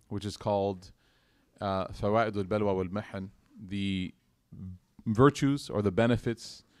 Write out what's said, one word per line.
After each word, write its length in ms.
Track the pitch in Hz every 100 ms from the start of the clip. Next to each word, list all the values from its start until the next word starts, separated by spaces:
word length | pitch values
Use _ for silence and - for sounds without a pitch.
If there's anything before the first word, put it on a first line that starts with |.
| -
which 160 | 101
is 140 | 101 -
called, 520 | 110 101 98 95 92 - _ _ _ _ _ -
uh, 280 | 101 95 -
Fawaidul 560 | - 104 110 110 104
Balwa 300 | 95 107 104
wal 100 | 95
Mihan, 480 | 92 101 - 98 95 - _ - 98
the 460 | 101 98 95 90 - _ _ _ 98 95 90 _ -
virtues 640 | - 107 139 143 139 139 -
or 140 | 104
the 80 | 104
benefits 760 | 92 117 117 - 113 - - - _